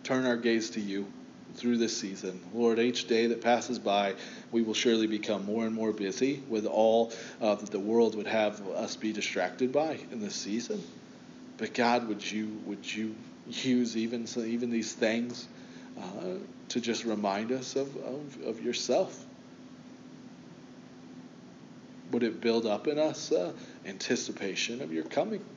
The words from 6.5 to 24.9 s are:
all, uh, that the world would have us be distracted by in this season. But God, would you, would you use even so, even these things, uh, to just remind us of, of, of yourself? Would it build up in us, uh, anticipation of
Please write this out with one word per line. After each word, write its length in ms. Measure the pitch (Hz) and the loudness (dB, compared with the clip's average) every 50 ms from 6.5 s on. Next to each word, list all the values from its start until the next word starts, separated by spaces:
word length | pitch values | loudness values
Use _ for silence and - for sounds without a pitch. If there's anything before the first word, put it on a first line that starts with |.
| 110 107 104 | 0 0 0
all, 480 | 104 73 107 110 113 110 117 117 117 - - - - - - | 2 4 6 8 8 8 8 6 4 0 -10 -10 -12 -6 0
uh, 140 | - 107 104 | 4 4 4
that 160 | 104 107 101 | 2 0 -4
the 80 | - 98 | -4 -2
world 360 | 95 107 113 117 117 110 101 | 0 4 6 8 8 6 6
would 120 | 107 101 | 0 -2
have 400 | 98 107 110 107 104 104 107 101 95 | 0 4 4 4 4 2 -2 -6 -4
us 260 | 82 85 113 117 - | -2 -2 -2 -2 -4
be 160 | - - 107 104 | -2 -2 -2 0
distracted 580 | 104 98 - - 98 90 92 - - 127 123 | 0 -2 -2 0 0 0 0 2 0 0 2
by 260 | 127 143 156 160 143 127 - - | 4 2 2 2 -2 -6 -8 -10
in 80 | 127 117 | -8 -6
this 160 | 104 98 - | -6 -4 -4
season. 480 | - - 98 104 120 113 - 104 101 85 - - - - - - - - - - - - - - | -6 -4 -2 -2 -2 -2 -2 -4 -4 -6 -8 -14 -16 -18 -18 -18 -20 -20 -18 -18 -18 -18 -16 -8
But 160 | - 113 107 - | -6 -6 -4 0
God, 360 | - 120 117 120 117 117 110 | 2 4 4 4 4 2 0
would 200 | 104 101 - - | -4 -4 -4 -4
you, 300 | 104 107 107 107 107 104 - | -2 -2 -2 -2 -6 -8 -6
would 280 | 98 101 95 - - - | -6 -8 -8 -6 -8 -4
you 220 | 107 110 110 107 107 - - - - - | -4 -4 -4 -4 -8 -12 -16 -18 -16 -12
use 480 | - - - - 131 127 123 123 113 104 | -10 -8 -2 2 4 4 4 4 2 2
even 320 | 113 113 113 123 120 113 | -2 -2 0 -2 -4 -6
so, 140 | 110 - 123 | -4 -4 -4
even 280 | 113 113 117 120 123 120 | -2 -2 -2 -2 0 0
these 220 | 117 113 107 - - | 0 0 0 -2 0
things, 540 | - 120 110 110 117 120 120 123 - - - - - - - - - - - - | 2 2 4 4 2 0 -2 -4 -8 -10 -12 -14 -18 -18 -16 -16 -16 -16 -14 -12
uh, 420 | - 98 92 95 101 90 92 90 101 104 - - - - | -12 -10 -10 -8 -6 -6 -4 -4 -6 -8 -10 -14 -16 -10
to 140 | - - 123 | -2 -2 0
just 240 | 117 117 113 - - | 2 2 -2 0 0
remind 480 | 117 107 104 104 101 98 101 110 113 127 | 0 0 2 2 2 2 2 0 0 -2
us 240 | 131 127 127 - | -2 -2 -2 -2
of, 180 | 135 135 139 143 - - | -2 -2 -2 -4 -8 -6
of, 400 | 117 127 147 151 143 123 - - | -6 -6 -6 -8 -10 -10 -8 -6
of 180 | 120 110 113 | -4 -4 -2
yourself? 640 | 113 120 117 - - - 127 160 190 - - - - - - - - - - - - - - - - - - - - - - - - - - - - - - - - - - - - - - - - - - - - - - - - - - - - - - - - - - - - - | -2 -2 -2 -2 0 2 4 2 2 0 -4 -12 -16 -16 -18 -20 -20 -20 -18 -18 -18 -18 -18 -18 -18 -18 -18 -18 -18 -18 -18 -18 -18 -18 -18 -18 -18 -18 -18 -18 -18 -18 -18 -18 -18 -18 -18 -18 -18 -16 -16 -16 -16 -18 -18 -18 -20 -20 -18 -18 -18 -18 -18 -18 -18 -18 -18 -18 -10 -4
Would 120 | - 120 117 | -2 0 0
it 180 | 113 104 - | 0 -2 0
build 240 | - 117 113 117 113 | 2 2 2 4 4
up 220 | 110 104 104 - | 2 0 2 0
in 120 | 156 147 147 | 0 2 2
us, 320 | 156 156 135 - - - | 2 2 0 -2 -2 0
uh, 220 | 143 92 - 170 - - - - - - - | 2 2 2 0 -4 -8 -14 -16 -16 -12 -10
anticipation 960 | 95 98 - - - 127 117 - - 107 - - 98 92 - - - 78 - | -10 -8 -8 -2 0 0 0 0 -6 -6 -4 -4 -4 -2 -2 -4 -4 -4 -6
of 100 | 143 156 | -6 -4